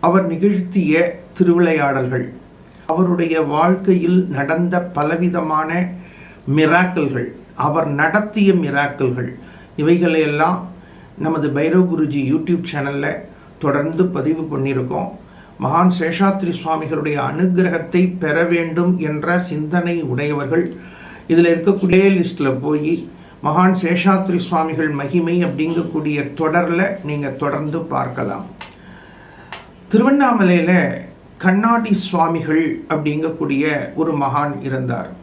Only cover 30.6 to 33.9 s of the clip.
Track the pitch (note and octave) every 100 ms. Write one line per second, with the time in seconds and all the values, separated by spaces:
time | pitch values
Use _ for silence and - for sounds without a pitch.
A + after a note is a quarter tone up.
30.6 | F3 F3+ - - - - - - F3+ G3
31.6 | A3+ A#3 A3 G3 - F3 D#3+ E3 C#3+ D#3
32.6 | D#3+ - - D#3 D3 D3 D#3+ - C#3+ C#3
33.6 | D3+ D3 -